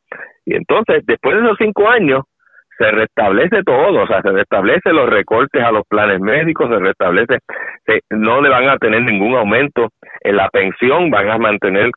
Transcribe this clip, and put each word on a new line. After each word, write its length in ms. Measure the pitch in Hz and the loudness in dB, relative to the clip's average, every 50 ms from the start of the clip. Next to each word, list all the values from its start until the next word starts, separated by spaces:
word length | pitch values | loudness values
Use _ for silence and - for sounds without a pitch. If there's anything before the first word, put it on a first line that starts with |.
| _ - - - - - _ _ - | _ -20 -20 -20 -20 -20 _ _ -8
Y 100 | - 82 | -6 -6
entonces, 500 | 85 85 - - 202 226 - 175 151 - | -4 -2 -2 -2 -2 0 0 0 0 0
después 300 | - 117 - - 127 165 | -2 -4 -2 0 0 0
de 80 | 214 240 | 2 0
esos 140 | 233 202 | 0 0
cinco 320 | - 233 214 202 - 202 214 | 0 -2 -2 0 0 2 2
años, 340 | 240 240 190 139 131 135 139 _ _ _ _ _ _ - _ _ _ | 2 2 2 2 0 0 -2 _ _ _ _ _ _ -20 _ _ _
se 120 | - 117 107 | -2 0 0
restablece 760 | 107 107 110 - - - 110 101 95 107 151 185 220 202 185 | 2 0 -2 -2 -2 -2 0 2 2 2 0 0 0 -2 0
todo, 400 | - 131 127 156 202 180 120 98 | 0 2 2 2 2 2 2 0
o 40 | |
sea, 140 | 90 107 92 | 0 0 0
se 100 | 87 98 | 0 0
restablece 640 | 95 98 104 - 113 101 95 107 143 180 - 196 165 | 0 0 0 0 0 0 0 2 0 0 2 0 2
los 160 | 156 131 113 | 2 2 2
recortes 520 | 110 104 92 - 110 113 135 135 - 143 | 2 0 0 0 0 0 0 0 0 0
a 120 | 117 117 110 | 0 0 0
los 100 | 107 101 - | 0 -2 -2
planes 320 | 104 104 104 104 98 92 | -2 0 0 0 0 0
médicos, 480 | 95 104 113 151 160 165 156 - 156 120 | 0 -2 -2 0 -2 -2 -2 -2 0 0
se 100 | 120 101 | 0 0
restablece, 600 | 92 95 95 - 98 90 87 95 117 - 131 110 _ - - - - - - - - | 0 -2 -2 -2 -2 0 0 0 0 0 -2 -4 _ -8 -12 -12 -12 -14 -14 -12 -4
se, 140 | - 110 - - - | -2 -2 -2 -2 -4
no 300 | - 107 107 110 120 135 | -4 -2 0 0 2 2
le 60 | 143 | 2
van 220 | 139 131 123 127 139 | 2 2 2 2 0
a 80 | 135 | 0
tener 240 | 120 - 113 107 113 | 0 0 0 0 0
ningún 340 | 120 120 107 98 98 113 127 | -2 -2 -2 -2 -2 0 0
aumento 540 | 127 110 101 107 123 143 143 - 127 117 107 _ _ - - - - | 0 0 0 0 0 0 -2 -2 -4 -4 -4 _ _ -20 -20 -16 -8
en 160 | - - 101 | -4 -2 0
la 100 | 98 95 | 0 0
pensión, 640 | 95 - 101 95 95 90 - 120 123 139 175 180 160 | 0 0 0 -2 -2 -2 -2 0 0 2 2 0 0
van 180 | 127 101 101 104 | 0 0 0 0
a 80 | 113 | -2
mantener 540 | 113 117 110 104 98 - 101 92 98 107 123 117 | 0 0 -2 -2 0 -2 -2 0 0 0 0 -2